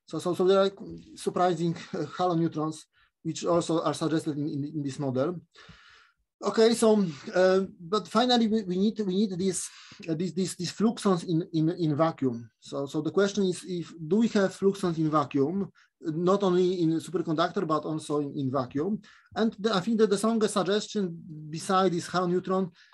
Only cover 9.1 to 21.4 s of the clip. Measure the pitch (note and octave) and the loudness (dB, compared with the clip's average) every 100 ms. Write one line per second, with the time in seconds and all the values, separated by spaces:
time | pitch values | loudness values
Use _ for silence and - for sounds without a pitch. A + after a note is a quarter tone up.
9.1 | F#3+ G#3+ F3+ F#3+ F3 - - - - E3+ | 0 0 0 -2 -2 -8 -14 -20 -12 -6
10.1 | D#3+ F3+ F#3+ F3 - E3+ - A3 - G3+ | -2 -2 -2 -4 -4 -8 0 0 2 0
11.1 | F3 E3 D#3+ F3+ D#3+ D#3 F3 D#3 C#3+ D#3+ | 0 0 -2 0 0 0 0 0 2 0
12.1 | - C3 A#2 A#2 _ - C#3+ C#3 D#3 D#3 | 0 -2 -2 -10 _ -12 -8 -6 -4 0
13.1 | F#3 G3 G3+ F#3+ F3 - F3 D#3 - D#3 | 2 2 2 0 -2 -6 -8 -8 -10 0
14.1 | G#3 A3 G#3 F#3+ - G3 G3 F3+ E3 D#3 | 2 4 4 2 2 0 2 0 0 2
15.1 | D3+ C#3 C#3 C#3 G3 F#3+ _ _ _ E3 | 2 2 2 2 0 -6 _ _ _ -6
16.1 | D#3 F3+ G3 F#3+ F3+ F3+ F#3 D#3+ D#3+ - | 0 2 4 4 4 2 2 0 0 -2
17.1 | E3+ E3 D#3 E3+ - D#3 D3+ D#3+ D#3 - | -4 -2 0 0 -2 0 -2 -2 -6 -4
18.1 | D3 C#3+ D3 C3 C3+ B2 C#3 F3+ G#3+ - | -2 -2 -4 -2 -2 -2 -2 -2 -4 -8
19.1 | - _ - A3 - G#3+ G3 G3+ A3 G#3+ | -20 _ -2 -2 0 -2 0 0 2 2
20.1 | G3 A3 A3+ G#3 G3+ F3 G#3 G#3 G#3+ F#3 | 2 0 2 2 0 0 0 -2 -4 -4
21.1 | E3 E3+ D3+ | -6 -14 -14